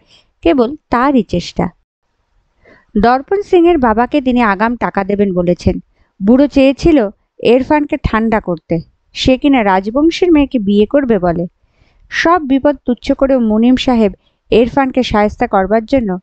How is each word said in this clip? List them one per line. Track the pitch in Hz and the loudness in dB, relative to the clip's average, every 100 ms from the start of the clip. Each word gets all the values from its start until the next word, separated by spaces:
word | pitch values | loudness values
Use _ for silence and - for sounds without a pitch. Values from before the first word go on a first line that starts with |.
| - _ _ _ | -8 _ _ _
কেবল | 330 294 233 311 _ | -2 0 -2 -4 _
তারই | 240 269 269 - | -2 0 0 -2
চেষ্টা। | 175 - - 170 - _ _ _ _ _ _ _ _ _ _ _ 214 | -6 -6 -6 -8 -8 _ _ _ _ _ _ _ _ _ _ _ 0
দর্পণ | 233 254 277 403 | 2 0 -2 -6
সিংয়ের | 403 370 339 339 | 0 2 4 2
বাবাকে | 247 214 247 294 | 0 0 0 -2
তিনি | 254 247 | 0 0
আগাম | 226 190 226 240 | 0 0 -2 -2
টাকা | 185 196 | -4 -4
দেবেন | 196 202 202 | -4 -2 -2
বলেছেন। | 180 175 180 196 180 - _ _ _ | 0 -2 0 -2 -4 -10 _ _ _
বুড়ো | 196 262 285 | 2 4 4
চেয়েছিল | 277 269 269 339 302 202 - _ - | 2 2 2 2 2 0 -6 _ -4
এরফানকে | - 247 254 302 294 294 | 0 0 2 -2 0 -4
ঠান্ডা | - 220 226 214 | -2 -2 -2 -2
করতে, | - 165 - 170 - _ _ - | -4 -8 -6 -6 -6 _ _ -4
সে | - 254 | -2 0
কিনা | 294 269 | 2 2
রাজবংশীর | 202 190 196 247 320 - 359 | 2 0 -2 -2 -2 0 0
মেয়েকে | 302 277 254 | 2 0 -2
বিয়ে | 196 202 208 | 0 0 2
করবে | 285 262 208 | 0 0 0
বলে। | 175 160 175 - _ _ _ _ _ | 0 -2 -6 -12 _ _ _ _ _
সব | - 330 349 277 | -4 0 0 0
বিপদ | 269 294 277 | 0 0 -2
তুচ্ছ | - 240 - | -4 -4 -4
করেও | 277 - 269 | -2 0 0
মুনিম | 220 214 240 254 | 0 2 2 2
সাহেব | - 233 208 180 _ _ _ | 0 0 0 -2 _ _ _
এরফানকে | 214 254 277 262 262 | 0 2 0 -2 -2
শায়েস্তা | 233 214 208 - 247 | -2 0 0 -2 -2
করবার | 202 190 226 220 | -2 0 -2 0
জন্য | 269 214 185 | -2 -2 -6